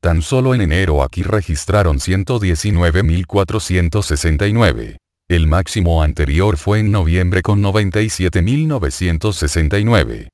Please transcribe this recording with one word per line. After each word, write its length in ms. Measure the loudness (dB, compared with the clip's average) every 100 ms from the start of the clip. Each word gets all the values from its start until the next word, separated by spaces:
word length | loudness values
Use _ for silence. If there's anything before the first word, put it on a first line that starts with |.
Tan 200 | 2 0
solo 340 | 0 0 2 2
en 60 |
enero 420 | 2 0 2 0
aquí 180 | 0 -2
registraron 760 | -2 -2 -2 -6 0 2 2 0
ciento 400 | 0 -2 0 -2
diecinueve 640 | 0 0 0 2 2 2
mil 240 | 2 0 0
cuatrocientos 800 | -2 0 -2 -2 0 0 0 -2
sesenta 420 | -2 0 0 0
y 60 |
nueve. 460 | 2 2 0 -8 -14 _ _ _
El 200 | 0 2
máximo 540 | 2 0 0 2 2
anterior 540 | 0 0 0 2 0 0
fue 240 | 0 0
en 120 | 2
noviembre 500 | 0 0 0 0 0
con 200 | 0 0
noventa 400 | 2 0 0 0
y 80 | -2
siete 320 | 0 -2 0
mil 280 | 0 0 0
novecientos 680 | -2 -4 -4 -2 -2 -2 -2
sesenta 420 | -2 0 0 0
y 60 |
nueve. 460 | 2 2 2 -4 -12